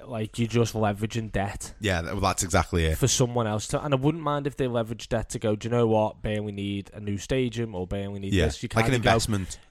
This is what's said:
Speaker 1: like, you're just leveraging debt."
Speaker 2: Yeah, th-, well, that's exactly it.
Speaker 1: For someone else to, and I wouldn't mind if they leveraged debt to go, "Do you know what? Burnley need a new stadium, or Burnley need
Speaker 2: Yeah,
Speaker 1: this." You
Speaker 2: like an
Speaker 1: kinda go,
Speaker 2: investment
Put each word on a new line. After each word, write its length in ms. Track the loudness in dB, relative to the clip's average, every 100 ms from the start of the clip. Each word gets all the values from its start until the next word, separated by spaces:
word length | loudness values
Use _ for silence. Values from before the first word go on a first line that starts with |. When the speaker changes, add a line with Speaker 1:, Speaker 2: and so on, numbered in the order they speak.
| -10
Speaker 1:
like, 320 | -6 -6 -2
you're 80 | 0
just 260 | 2 2
leveraging 580 | 2 0 0 -4 -4 -4
debt." 440 | -4 -4 -6 -12 -4
Speaker 2:
Yeah, 220 | 0 0
th-, 120 | -2
well, 80 | 0
that's 200 | 0 0
exactly 440 | 2 2 4 2 2
it. 120 | 2
Speaker 1:
For 100 | 2
someone 380 | 2 2 2 0
else 220 | -2 -2
to, 180 | -4 0
and 80 |
I 40 | 2
wouldn't 260 | 2 0
mind 240 | -2 -2 -4
if 100 | -2
they 80 | -2
leveraged 440 | 0 -2 -6 -4
debt 200 | -4 -2
to 100 | -2
go, 160 | 0 0
"Do 120 | 0
you 40 |
know 140 | 2 4
what? 380 | 4 2 -2
Burnley 280 | -4 -4 -4
need 380 | -4 -4 -4 -6 -10
a 40 |
new 200 | -4 -4
stadium, 560 | 0 0 0 -2 -4 -4
or 100 | -4
Burnley 360 | -4 -4 -6
need 120 | 2
Speaker 2:
Yeah, 120 | 4 4
Speaker 1:
this." 180 | 0
You 60 | -2
Speaker 2:
like 120 | 0 2
an 60 |
Speaker 1:
kinda 100 | 4
go, 60 | 4
Speaker 2:
investment 480 | 4 2 -2 -2 -8 -16